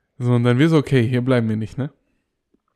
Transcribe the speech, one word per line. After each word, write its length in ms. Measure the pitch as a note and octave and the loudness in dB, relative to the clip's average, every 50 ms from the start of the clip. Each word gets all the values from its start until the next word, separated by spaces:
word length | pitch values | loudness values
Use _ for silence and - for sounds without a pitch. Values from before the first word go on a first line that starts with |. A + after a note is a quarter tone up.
| _ _ _ - | _ _ _ -6
So, 140 | B2 B2 B2 | -2 0 0
und 100 | A#2+ A#2+ | 2 2
dann 160 | B2 A#2+ B2 | 2 2 2
wir 100 | D3+ E3+ | 2 2
so, 80 | D#3+ | 2
okay, 240 | D3+ C3 - C#3 C3 | 2 2 2 0 0
hier 220 | A2+ A2 B2 B2 B2 | 2 0 -2 -2 0
bleiben 260 | B2+ C3 A#2+ A2+ A2 | 0 0 0 0 -2
wir 80 | G#2+ | -4
nicht, 220 | A2 A2 - - - | -4 -6 -8 -8 -10
ne? 120 | B2+ D3+ - _ _ _ _ _ _ _ _ _ _ _ _ _ _ _ _ | -10 -10 -12 _ _ _ _ _ _ _ _ _ _ _ _ _ _ _ _